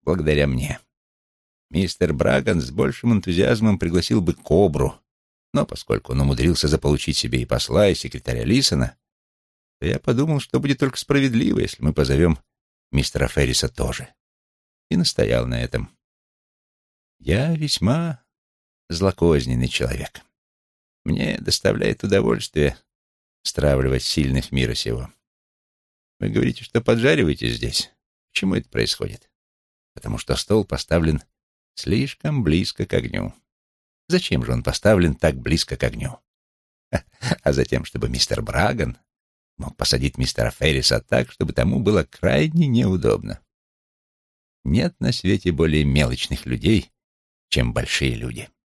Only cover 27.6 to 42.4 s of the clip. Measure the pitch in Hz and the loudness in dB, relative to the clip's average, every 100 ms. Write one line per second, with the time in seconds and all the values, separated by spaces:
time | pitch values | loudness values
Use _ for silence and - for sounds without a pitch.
27.6 | 60 - - _ _ _ _ - - - | -4 -4 -8 _ _ _ _ -4 -2 -2
28.6 | - - 57 - 50 104 _ _ _ _ | -4 -2 -2 -4 -8 -10 _ _ _ _
29.6 | _ _ _ - - - - - - 110 | _ _ _ -14 -8 -8 -4 -6 0 0
30.6 | 95 71 - 85 80 76 - _ _ _ | 0 -4 0 0 2 0 -6 _ _ _
31.6 | _ - - 107 139 - 156 147 87 82 | _ -10 -2 0 -2 -4 -4 0 2 2
32.6 | 110 - 101 - 58 - 50 - _ _ | 0 -4 -2 -2 -2 -4 -6 -10 _ _
33.6 | _ _ _ _ - 180 - 67 60 60 | _ _ _ _ -2 -2 0 0 0 -2
34.6 | 62 - 101 104 85 - 80 65 - 82 | -2 0 4 4 4 2 0 0 -2 -2
35.6 | - 64 - 57 127 - _ _ _ _ | -2 -4 -4 -4 -8 -10 _ _ _ _
36.6 | _ _ _ - - _ 123 - - 67 | _ _ _ -8 -8 _ -6 -2 0 2
37.6 | 65 64 - 62 60 62 - - 57 - | 0 -2 -4 -6 -4 -2 -2 -2 -2 0
38.6 | 101 113 64 62 _ _ _ _ _ - | 0 0 -4 -6 _ _ _ _ _ -16
39.6 | 64 - - 65 67 - 64 - 58 - | -14 -4 -2 0 0 -2 -4 -2 -4 0
40.6 | 78 67 - 58 - 62 64 - - - | 0 2 2 0 0 0 -2 -4 -4 0
41.6 | 62 - 101 101 - - 90 69 | 0 2 2 2 0 -2 0 2